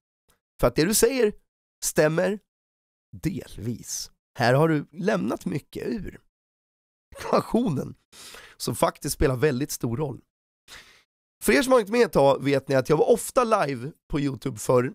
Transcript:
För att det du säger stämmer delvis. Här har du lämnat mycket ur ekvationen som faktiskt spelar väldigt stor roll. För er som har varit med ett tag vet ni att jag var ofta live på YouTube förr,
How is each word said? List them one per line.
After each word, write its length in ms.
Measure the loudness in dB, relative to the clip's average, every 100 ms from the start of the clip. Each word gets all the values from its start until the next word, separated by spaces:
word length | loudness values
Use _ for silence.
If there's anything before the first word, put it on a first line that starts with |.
| _ _ _ _ _ -2
För 60 | 0
att 100 | 2
det 80 |
du 100 | 2
säger 380 | 4 2 4 0 0 _ _ _ -10
stämmer 540 | -4 2 2 2 0 -2 _ _ _ _ _ _ _ -8
delvis. 880 | -6 -6 -12 -10 -8 -10 -10 -12 -12 _ _ -2
Här 160 | 0
har 140 | 2 2
du 180 | 0 -4
lämnat 540 | -6 -4 -2 -4 -6 -6
mycket 400 | -8 -10 -10 -8
ur 340 | -8 -10 -16 _ _ _ _ _ _ _ _ _ -14
ekvationen 800 | -2 -2 0 -2 0 -4 -6 -14 _ -20 -20 -20 -20 -10
som 200 | -6 0
faktiskt 380 | 0 0 -8
spelar 220 | -2 -2 2
väldigt 340 | 0 0 -6
stor 260 | -6 -6 -4
roll. 240 | -6 -10 _ _ _ _ _ -20 -20 _ _ _ _ _
För 100 | 2
er 100 | 2
som 100 | 4
har 80 | 4
varit 80 | 4
med 180 | 2 2
ett 60 |
tag 320 | 4 4 4
vet 240 | 2 0 2
ni 60 |
att 140 | 0 2
jag 80 | 2
var 140 | 4
ofta 340 | 2 2 0
live 480 | 2 2 0 -4 -10 -14 -8
på 120 | -4
YouTube 380 | -4 -4 -8 -6
förr, 360 | 2 2 2